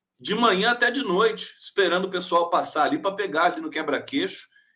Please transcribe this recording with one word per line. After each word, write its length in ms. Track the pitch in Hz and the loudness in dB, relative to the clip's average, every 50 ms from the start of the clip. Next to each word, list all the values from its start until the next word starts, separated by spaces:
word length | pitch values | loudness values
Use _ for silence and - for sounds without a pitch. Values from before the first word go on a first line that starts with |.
| _ _ _ _ | _ _ _ _
de 140 | 127 127 202 | -4 -4 0
manhã 380 | 220 240 226 196 180 202 233 | 2 4 4 4 4 2 2
até 180 | 240 240 247 240 | 2 2 2 0
de 140 | 247 277 262 | 0 -2 -2
noite, 520 | 214 175 185 220 226 214 - - - - _ | 0 2 2 2 2 2 -2 -8 -14 -14 _
esperando 460 | - - - - 190 175 170 185 190 | -20 -6 0 2 2 4 4 0 0
o 40 | 185 | -2
pessoal 400 | 185 180 180 - 170 170 170 170 | -4 -6 -4 0 2 2 2 2
passar 340 | 175 160 139 - - 156 147 | 0 0 0 0 0 0 0
ali 140 | 131 139 151 | 2 0 0
pra 140 | - 196 | -2 -4
pegar 420 | 190 196 208 190 143 156 170 180 165 | -4 -2 -6 -4 0 2 2 2 0
ali 80 | 160 | 0
no 80 | 160 156 | -8 -8
quebra-queixo 800 | - 156 151 147 135 120 - - - 139 175 196 - - - - _ _ _ _ _ | -6 -6 -4 -2 -4 -4 -4 -4 -4 -4 -4 -4 -6 -10 -16 -18 _ _ _ _ _